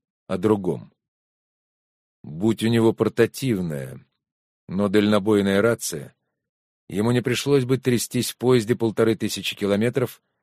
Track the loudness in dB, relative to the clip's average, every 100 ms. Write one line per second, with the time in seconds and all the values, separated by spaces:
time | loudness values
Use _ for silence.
0 | _ _ -10 -2 0 0 0 -6 -8 _
1 | _ _ _ _ _ _ _ _ _ _
2 | _ _ -16 -2 -2 0 0 4 4 2
3 | 0 2 0 0 -4 -4 -4 -8 -10 -14
4 | _ _ _ _ _ _ -10 -4 0 2
5 | 4 2 2 2 2 2 2 0 -6 -10
6 | -14 _ _ _ _ _ _ _ -10 -4
7 | 0 0 0 -2 2 2 2 -2 0 0
8 | 0 -4 -4 -2 2 2 2 0 0 2
9 | 2 2 -2 -6 -8 -4 0 0 0 -2
10 | -4 -8 _ _